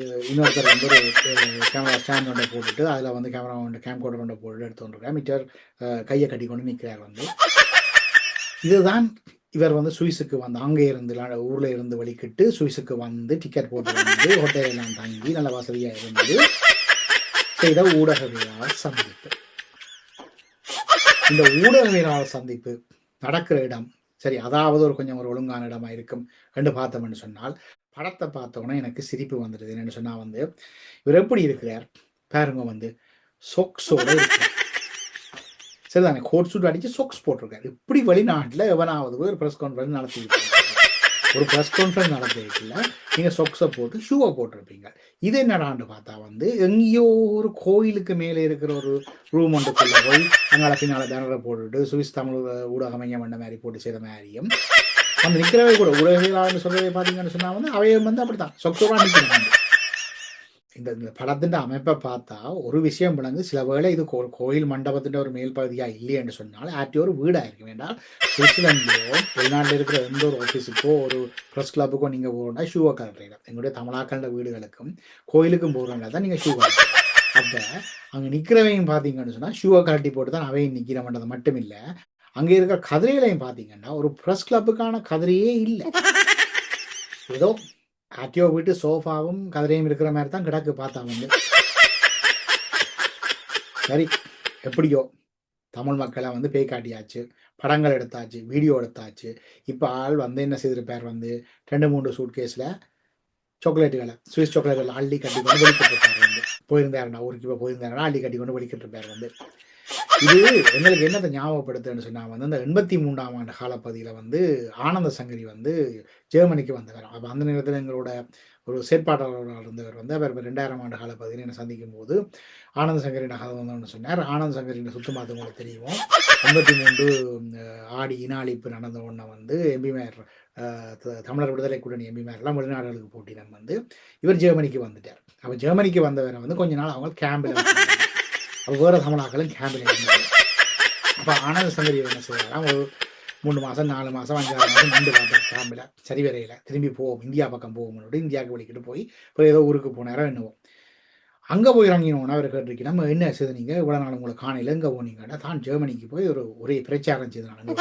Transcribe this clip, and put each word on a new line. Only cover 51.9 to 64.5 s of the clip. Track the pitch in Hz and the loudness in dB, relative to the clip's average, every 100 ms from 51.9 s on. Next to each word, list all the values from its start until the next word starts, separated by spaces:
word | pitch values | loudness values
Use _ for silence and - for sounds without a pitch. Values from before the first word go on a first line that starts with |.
| 143 143 | -2 -4
தமிழ் | - 131 131 127 123 | -4 -6 -4 -6 -6
ஊடக | 123 127 123 120 | -6 -4 -4 -6
மையம் | 123 120 | -6 -6
பண்ண | 117 117 | -8 -10
மாதிரி | 113 113 | -12 -12
போட்டு | 120 110 | -12 -10
செய்த | 117 110 | -10 -10
மாதிரியும் | 110 107 104 104 196 - - 640 - - - - | -12 -16 -16 -8 -4 -2 2 4 4 2 0 2
அந்த | 170 165 | 2 4
நிக்கிறவை | 170 233 240 214 | 4 6 8 8
கூட | 185 | 6
ஊடகவியலாளர்னு | 143 160 180 185 190 185 180 | 6 6 6 4 2 2 0
சொல்றதை | 175 185 185 | -2 0 0
பாத்தீங்கன்னு | 180 180 180 175 | -2 -2 -2 -4
சொன்னா | 175 180 | -4 -4
வந்து | 196 302 | -4 -2
அவையும் | 220 214 220 | 2 6 6
வந்து | 214 233 | 4 0
அப்படித்தான் | 240 208 170 - | -2 -4 -8 -6
சொக்ஸோட | 170 175 214 220 - | -4 2 4 6 6
நிக்கிறாங்க. | - - - - - - - - - - - - - - _ _ 123 | 6 6 6 4 2 4 2 2 -6 -10 -12 -18 -20 -20 _ _ -14
இந்த, | 120 | -10
இந்த | 117 117 | -10 -12
படத்தின் | - 127 143 170 | -8 -4 -2 0
அமைப்பை | 165 123 131 147 | -2 -2 -4 0
பார்த்தா | 147 127 123 - 104 117 180 | 0 -2 -8 -10 -14 -10 -8
ஒரு | 123 147 | -2 0
விஷயம் | 156 - 180 147 | 0 2 0 0
விளங்கு, | 131 143 | -2 -6
சில | 180 139 131 | -4 -4 0
வேளை | 139 175 | 2 2
இது | 165 | 2
கோ-, | 170 123 123 | 0 -4 -6
கோயில் | - 127 | -6 -2